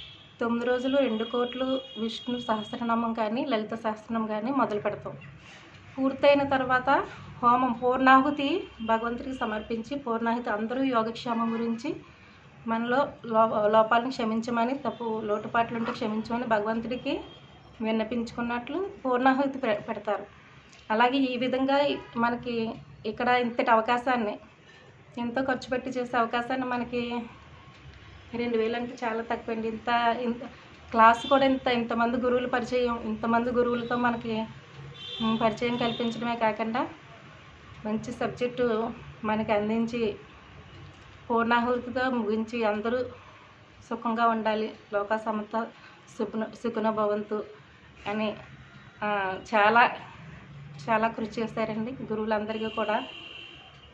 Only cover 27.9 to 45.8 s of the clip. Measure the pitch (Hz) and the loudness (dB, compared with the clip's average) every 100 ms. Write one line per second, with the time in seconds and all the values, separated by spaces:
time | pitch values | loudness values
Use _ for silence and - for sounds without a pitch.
27.9 | - - - - 233 240 220 220 240 247 | -20 -20 -20 -10 -4 0 2 2 0 -4
28.9 | - 233 226 226 233 - 220 226 220 - | -4 -4 -2 -4 -4 -4 -4 -4 -4 0
29.9 | 233 233 233 240 233 - - - - - | 2 4 2 -2 -4 -8 -14 -20 -20 -4
30.9 | 226 226 233 - 277 269 262 262 240 233 | 8 8 8 4 6 6 4 2 0 0
31.9 | 233 233 240 247 247 247 247 220 247 247 | 2 2 2 2 2 2 -2 0 0 0
32.9 | 233 214 214 226 233 240 247 240 240 233 | 0 -4 -2 2 2 2 2 2 0 0
33.9 | 247 240 233 233 220 220 - - - - | 0 2 0 -2 -4 -4 -8 -18 -18 -16
34.9 | - - - 226 220 226 214 240 240 233 | -14 -14 -2 0 4 2 2 -2 0 0
35.9 | 226 233 226 240 233 220 214 226 240 330 | 0 -2 -2 -4 0 0 0 -2 -2 -4
36.9 | - - - - - - - - - 214 | -6 -20 -20 -20 -20 -20 -20 -20 -10 -4
37.9 | 214 233 233 233 - 247 247 240 220 233 | -4 -4 -4 -4 -2 -4 0 0 2 -2
38.9 | - - - 214 214 220 208 214 226 226 | -6 -14 -6 -2 0 2 2 2 0 0
39.9 | 240 214 - - - - - - - - | 0 -2 -2 -12 -20 -20 -20 -20 -20 -20
40.9 | - - - - 233 226 240 240 247 247 | -20 -20 -20 0 2 4 2 2 -2 -2
41.9 | 254 262 240 208 220 220 240 220 208 226 | -2 0 0 0 -2 -2 0 0 0 -2
42.9 | 254 247 - - - - - - - - | -2 -4 -10 -20 -20 -20 -20 -20 -20 -10
43.9 | 233 233 226 233 220 220 214 226 - - | -6 -2 2 2 2 0 0 -2 -8 -4
44.9 | 208 208 220 226 214 208 226 226 - | -4 0 -2 -2 -4 -2 -4 -4 -10